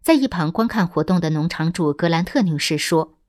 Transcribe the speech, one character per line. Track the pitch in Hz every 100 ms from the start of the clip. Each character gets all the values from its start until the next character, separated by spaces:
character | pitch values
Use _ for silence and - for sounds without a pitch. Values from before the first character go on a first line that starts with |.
在 | -
一 | 320 269
旁 | 175 156
观 | 170 233
看 | 220 175
活 | -
动 | 151 185
的 | 160
农 | 156 160
场 | - 160
主 | 170 156
格 | 147 175
兰 | 165
特 | 185 -
女 | 190 147
士 | - 151
说 | - 165 160 _